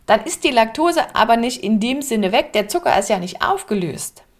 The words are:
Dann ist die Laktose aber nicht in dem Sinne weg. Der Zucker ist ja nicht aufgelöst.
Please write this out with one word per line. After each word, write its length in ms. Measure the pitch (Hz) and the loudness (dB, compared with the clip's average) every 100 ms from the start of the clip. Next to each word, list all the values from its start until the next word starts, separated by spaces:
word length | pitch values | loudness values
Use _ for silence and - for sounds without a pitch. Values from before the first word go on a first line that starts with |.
| - | 0
Dann 180 | 220 | 0
ist 200 | 302 - | 0 -2
die 80 | 311 | 0
Laktose 640 | 240 226 262 339 320 - - | 2 2 2 0 2 0 2
aber 220 | 226 233 | 2 2
nicht 260 | 240 247 | 2 -2
in 160 | 196 220 | 0 0
dem 220 | 233 277 | 0 -2
Sinne 300 | 277 226 190 | -2 -2 2
weg. 220 | 233 302 | 0 0
Der 140 | 214 208 | -2 -2
Zucker 300 | 349 - - | -2 0 0
ist 120 | - | 0
ja 80 | 196 | -2
nicht 240 | 180 - | -4 -4
aufgelöst. 840 | - 392 - 208 170 - - - _ _ | -2 -2 -4 -4 -4 -6 -12 -16 _ _